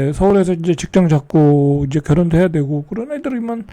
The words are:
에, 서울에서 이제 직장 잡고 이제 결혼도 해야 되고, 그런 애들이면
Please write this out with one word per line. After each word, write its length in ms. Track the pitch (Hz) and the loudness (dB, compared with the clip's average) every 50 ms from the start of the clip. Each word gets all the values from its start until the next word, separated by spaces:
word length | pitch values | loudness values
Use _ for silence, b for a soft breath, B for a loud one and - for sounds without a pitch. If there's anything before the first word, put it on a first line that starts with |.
| 135 139 | 0 -2
에, 40 | 147 | -2
서울에서 400 | - 185 196 202 196 190 175 185 | 0 2 2 2 2 2 0 -2
이제 200 | 165 165 180 170 | -2 -2 -2 -2
직장 340 | - - - - 190 180 165 | -2 -2 0 2 2 2 4
잡고 800 | 156 147 - - - 160 151 147 147 143 143 143 143 143 143 135 | 2 0 -2 0 2 2 4 4 4 4 2 2 0 0 -2 -2
이제 120 | 135 156 | -4 -4
결혼도 380 | - - 147 170 175 170 160 165 | 0 0 0 0 2 2 2 2
해야 100 | 185 185 | 2 2
되고, 380 | 160 160 143 135 151 147 147 - | 0 -2 -2 -2 -4 -6 -6 -8
그런 220 | 208 220 233 277 | -8 -10 -8 -8
애들이면 560 | 302 285 - 285 254 240 226 233 233 233 208 B | -8 -8 -6 -6 -6 -6 -6 -6 -8 -10 -10 B